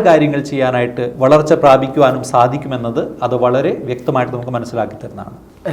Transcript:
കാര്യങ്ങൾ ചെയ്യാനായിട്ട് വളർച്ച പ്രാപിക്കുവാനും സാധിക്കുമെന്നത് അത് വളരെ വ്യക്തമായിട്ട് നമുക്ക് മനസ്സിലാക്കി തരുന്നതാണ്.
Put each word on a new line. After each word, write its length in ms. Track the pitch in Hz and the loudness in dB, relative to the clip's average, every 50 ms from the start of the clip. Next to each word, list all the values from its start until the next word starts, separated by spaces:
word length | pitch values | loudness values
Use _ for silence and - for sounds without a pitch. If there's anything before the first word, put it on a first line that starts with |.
| 202 | 6
കാര്യങ്ങൾ 340 | 185 165 156 151 147 147 143 143 - | 6 4 4 4 2 0 -2 -4 -4
ചെയ്യാനായിട്ട് 560 | 143 135 131 127 127 123 123 120 123 123 120 120 120 - 127 | -4 -2 -2 0 0 0 -2 -2 -2 -6 -6 -6 -4 0 4
വളർച്ച 300 | 131 147 151 151 151 170 - - | 4 4 4 6 4 2 4 6
പ്രാപിക്കുവാനും 600 | 143 131 135 135 131 - 151 143 127 127 127 123 - - | 6 6 6 4 -2 0 2 2 2 2 0 -6 -2 2
സാധിക്കുമെന്നത് 680 | 123 120 123 131 - - - 131 120 117 117 117 143 202 - - - - | 2 2 2 2 -4 -6 -6 -8 -6 -6 -4 -4 -4 -6 -6 -8 -6 -6
അത് 80 | 143 143 120 120 | -4 -2 0 0
വളരെ 260 | 123 123 135 147 175 214 160 156 120 | 2 0 0 0 -2 -4 -4 -6 -8
വ്യക്തമായിട്ട് 440 | 127 123 - - 139 131 123 123 123 | -8 -6 -4 -2 -2 -2 -2 -2 -6
നമുക്ക് 180 | 120 120 127 123 | -8 -8 -6 -8
മനസ്സിലാക്കി 400 | 120 113 - - 117 107 101 - - - | -8 -8 -6 -6 -6 -6 -6 -8 -14 -18
തരുന്നതാണ്. 340 | - - 104 98 - - - - - - - - 180 | -16 -16 -16 -16 -16 -18 -20 -20 -20 -20 -12 -8 -2